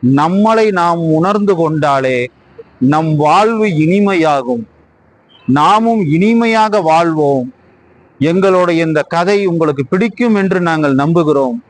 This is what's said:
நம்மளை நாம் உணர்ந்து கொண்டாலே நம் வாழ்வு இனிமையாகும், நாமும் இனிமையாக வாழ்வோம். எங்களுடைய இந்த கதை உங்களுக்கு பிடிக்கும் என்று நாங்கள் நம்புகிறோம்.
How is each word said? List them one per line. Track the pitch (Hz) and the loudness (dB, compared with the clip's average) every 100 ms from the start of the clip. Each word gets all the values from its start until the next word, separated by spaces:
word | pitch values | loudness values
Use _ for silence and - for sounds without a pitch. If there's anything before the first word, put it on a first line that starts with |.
நம்மளை | 123 139 156 190 214 226 220 185 | 0 0 0 0 2 2 0 0
நாம் | 175 170 165 156 | -2 -2 0 0
உணர்ந்து | 175 208 202 180 | 0 0 0 0
கொண்டாலே | 165 156 147 139 131 127 123 _ _ - - _ 127 | 0 0 0 0 0 -2 -4 _ _ -20 -20 _ 0
நம் | 151 160 151 | 2 0 0
வாழ்வு | 147 170 214 226 214 160 | 2 2 2 0 -2 0
இனிமையாகும், | 156 190 202 190 160 143 123 123 110 _ _ _ _ _ _ _ - 135 | 0 2 0 0 0 0 -2 -6 -8 _ _ _ _ _ _ _ -4 0
நாமும் | 156 214 226 226 175 156 | 2 2 2 -2 0 0
இனிமையாக | 202 233 233 226 214 208 160 | 2 2 2 0 0 0 0
வாழ்வோம். | 160 170 156 147 139 127 - _ _ _ _ _ _ | 2 0 0 0 0 -4 -12 _ _ _ _ _ _
எங்களுடைய | 151 175 196 185 180 165 165 | -2 0 2 2 0 0 0
இந்த | 156 143 165 | -2 -2 -2
கதை | 175 202 196 | 0 0 0
உங்களுக்கு | 170 160 139 135 | -2 -2 -2 -4
பிடிக்கும் | 185 226 - 240 208 | -2 -2 -2 0 0
என்று | 190 190 175 | 0 -2 -2
நாங்கள் | 160 147 135 | -2 0 0
நம்புகிறோம். | 143 165 156 147 135 120 - | 0 0 2 0 0 -4 -12